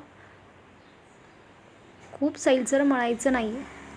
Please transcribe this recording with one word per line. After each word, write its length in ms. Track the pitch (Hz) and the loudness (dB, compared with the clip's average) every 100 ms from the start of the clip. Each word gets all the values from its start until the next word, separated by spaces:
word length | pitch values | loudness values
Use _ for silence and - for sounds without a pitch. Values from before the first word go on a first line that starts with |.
| - - - - - - - - - - - - - - - - - - - - - | -6 -20 -20 -20 -20 -20 -20 -20 -20 -20 -20 -20 -20 -20 -20 -20 -20 -20 -20 -20 -20
खूप 260 | - 294 302 | -4 -4 0
सैलसर 440 | 302 262 226 269 | 2 2 2 2
मळायचं 500 | 285 254 240 233 262 | 4 2 0 0 2
नाही 160 | 254 220 | 2 0
आहे, 160 | 247 277 - - | -6 -10 -16 -18